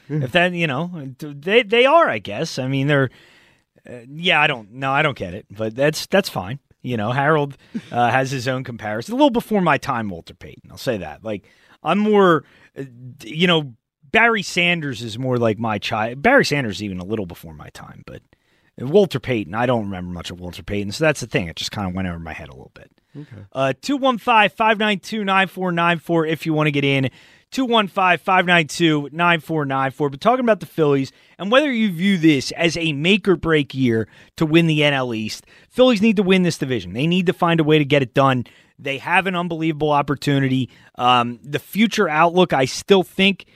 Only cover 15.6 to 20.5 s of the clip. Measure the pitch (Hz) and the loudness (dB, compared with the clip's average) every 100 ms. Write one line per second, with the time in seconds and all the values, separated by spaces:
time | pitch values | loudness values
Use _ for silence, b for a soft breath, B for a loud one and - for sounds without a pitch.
15.6 | 113 104 - 110 113 131 190 269 165 147 | -2 -4 -4 -4 -4 -2 4 4 4 0
16.6 | 117 90 104 90 90 113 87 85 82 76 | -2 -6 -8 -8 -6 -6 -6 -12 -18 -20
17.6 | 73 - - - - - _ _ _ _ | -20 -20 -20 -20 -20 -20 _ _ _ _
18.6 | _ - 127 196 190 127 - 117 80 107 | _ -12 0 2 2 0 -2 -4 -4 -2
19.6 | 123 120 101 92 90 87 - 87 90 | 0 0 -2 -8 -8 -10 -12 -12 -12